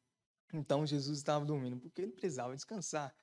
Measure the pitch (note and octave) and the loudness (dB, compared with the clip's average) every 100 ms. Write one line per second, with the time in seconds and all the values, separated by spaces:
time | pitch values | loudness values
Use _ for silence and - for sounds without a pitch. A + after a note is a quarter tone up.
0 | _ _ _ _ _ D#3+ C#3 C#3+ D3+ D3 | _ _ _ _ _ -6 2 4 4 2
1 | C3+ D3 D#3 D3 D3 D3 B2+ B2 B2 - | 0 0 2 2 2 0 0 -4 -6 -6
2 | G3+ - F#3 C3 B2 C#3 - G#3+ - D3+ | -6 -2 -2 0 -2 -4 -6 -6 -2 -2
3 | C#3 - | -4 -8